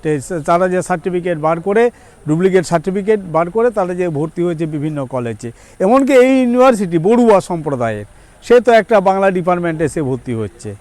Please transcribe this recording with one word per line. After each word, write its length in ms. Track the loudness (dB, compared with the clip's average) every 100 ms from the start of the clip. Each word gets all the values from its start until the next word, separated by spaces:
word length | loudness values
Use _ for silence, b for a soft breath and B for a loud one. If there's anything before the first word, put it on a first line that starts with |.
তে-, 400 | -4 -4 -4 -8 -2
তারা 200 | 0 0
যে 60 | -2
সার্টিফিকেট 560 | -4 -4 -4 -4 -4 -2
বার 200 | -2 -2 -2
করে, 160 | 0 0 b b b -4
ডুপ্লিকেট 360 | 0 2 0 0
সার্টিফিকেট 540 | -2 -2 -6 -2 -2 0 -2
বার 120 | -2
করে 200 | 0 -2 0
তারা 160 | -4
যে 120 | -2 -4
ভর্তি 320 | -2 -6 -4
হয়েছে 220 | -4 -4 -6
বিভিন্ন 340 | -6 -6 -6 -6
কলেজে, 440 | -6 -6 -8 -12 -14 b b
এমনকি 340 | 2 2 4
এই 180 | 4 6 4
ইউনিভার্সিটি 540 | 2 4 4 4 0 0
বড়ুয়া 400 | 2 4 6 4
সম্প্রদায়ের, 640 | 2 -6 -4 -4 -2 -4 -10 b b b
সে 120 | 2 4
তো 100 | 6
একটা 240 | 2 4 2
বাংলা 260 | 2 2 2
ডিপার্টমেন্টে 540 | 0 -2 -2 -2 -2 -2
সে 80 | -2
ভর্তি 320 | -4 -4 -4
হচ্ছে 360 | -6 -6 -10 -14 -14